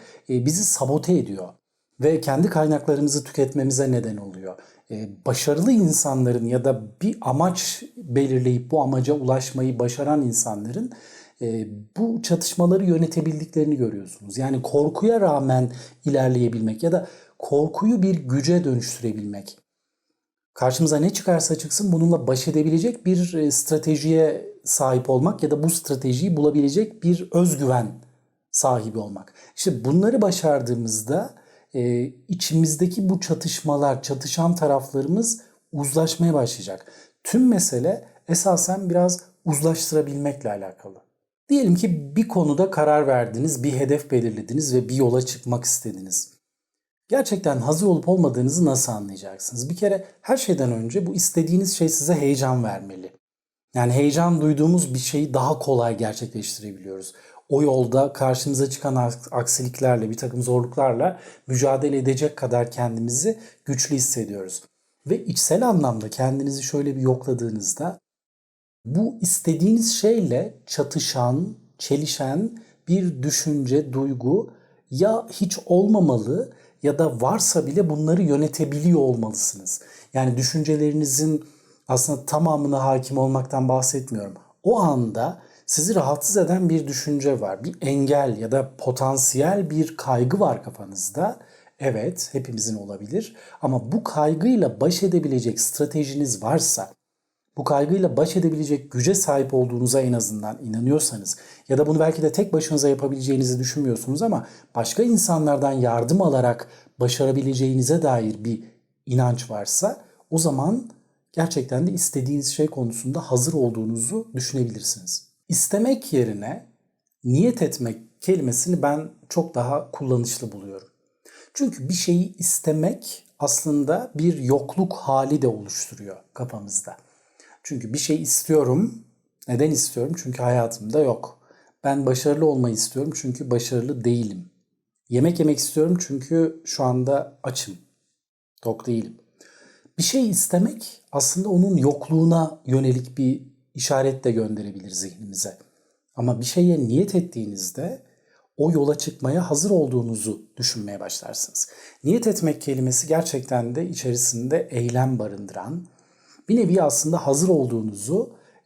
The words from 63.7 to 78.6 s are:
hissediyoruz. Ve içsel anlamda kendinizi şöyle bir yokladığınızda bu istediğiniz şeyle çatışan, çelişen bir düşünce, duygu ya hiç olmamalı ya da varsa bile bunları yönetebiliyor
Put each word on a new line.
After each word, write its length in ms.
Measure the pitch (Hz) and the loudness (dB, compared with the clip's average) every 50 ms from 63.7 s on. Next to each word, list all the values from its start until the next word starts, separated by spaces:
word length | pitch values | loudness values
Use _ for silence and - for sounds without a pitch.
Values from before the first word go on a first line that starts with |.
| 135 127 - - 147 | -4 -4 -2 -2 0
hissediyoruz. 680 | 131 123 - - 123 110 101 101 98 95 92 90 - - _ _ _ _ _ _ _ - | 0 0 -2 -2 -4 -6 -6 -8 -10 -10 -10 -12 -14 -16 _ _ _ _ _ _ _ -4
Ve 200 | 139 196 - - | -2 -2 -2 -2
içsel 420 | - - - - - 156 196 254 | -4 -2 -2 0 2 2 2 4
anlamda 420 | 247 202 170 147 127 113 110 107 107 | 4 4 4 2 2 0 -2 -6 -6
kendinizi 540 | - - 131 131 131 139 139 143 139 139 139 | -4 -2 0 0 0 -2 -2 -4 -4 -6 -6
şöyle 320 | - - 143 143 143 135 | -4 -4 -2 -2 -2 -2
bir 60 | 131 | 0
yokladığınızda 1000 | 131 131 127 127 127 139 127 117 117 113 107 107 98 - - - 147 180 175 - _ _ _ _ _ _ _ _ _ _ _ _ _ _ _ _ - | 2 2 2 0 0 -4 -2 -2 -2 -4 -6 -6 -6 -6 -6 -4 -6 -8 -8 -10 _ _ _ _ _ _ _ _ _ _ _ _ _ _ _ _ -8
bu 300 | 110 139 180 220 233 - - | -4 0 0 0 0 -2 -2
istediğiniz 720 | - 165 - - - 165 160 147 170 208 226 233 226 - - | -2 -2 -2 0 0 0 0 2 4 4 4 4 2 0 0
şeyle 580 | - - 214 233 226 180 131 120 135 185 - - - _ | 2 2 2 4 2 2 0 0 0 -2 -4 -8 -14 _
çatışan, 920 | - - - 139 - - 165 - - - 131 123 123 127 147 180 214 - - _ _ _ | -6 -4 -4 -2 -2 -2 -4 -4 -2 -2 0 0 0 0 0 -2 -4 -8 -12 _ _ _
çelişen 720 | - - - 143 143 156 147 - - 143 131 135 170 220 226 - - - _ _ _ _ | -8 -4 -2 -2 -2 -2 -2 -4 -4 -4 -2 -2 -2 -2 -4 -6 -10 -20 _ _ _ _
bir 360 | - 175 196 185 175 147 127 131 | 0 0 2 0 0 -4 -4 -4
düşünce, 720 | 147 139 - - 160 147 147 135 123 131 151 147 135 127 | -2 -2 -2 -2 -2 -2 0 0 0 0 0 0 0 -2
duygu 580 | 135 135 139 135 123 - 127 160 214 - - - _ _ _ _ _ _ - | -4 -2 -2 -4 -2 0 0 0 0 0 -4 -10 _ _ _ _ _ _ -6
ya 360 | 131 135 185 214 220 226 - - | 0 2 2 2 2 0 -4 -6
hiç 280 | - - 196 180 - - - | -6 -4 -4 -4 -4 -4 0
olmamalı 880 | - 175 180 208 208 220 208 175 147 127 113 104 113 147 202 262 - - - - _ _ _ - | 2 4 4 6 6 6 6 6 4 4 2 0 -2 -2 -4 -4 -6 -10 -20 -20 _ _ _ -2
ya 160 | 143 139 143 | 0 2 2
da 220 | 160 151 131 113 | 0 0 0 0
varsa 460 | 123 135 196 220 - - - 170 - | 0 0 2 2 0 0 0 0 0
bile 220 | 135 143 190 190 160 | 0 2 2 2 2
bunları 320 | 151 151 156 156 170 175 | 2 0 2 2 2 4
yönetebiliyor 800 | 190 147 143 139 151 151 - - | 4 4 2 2 2 0 0 -2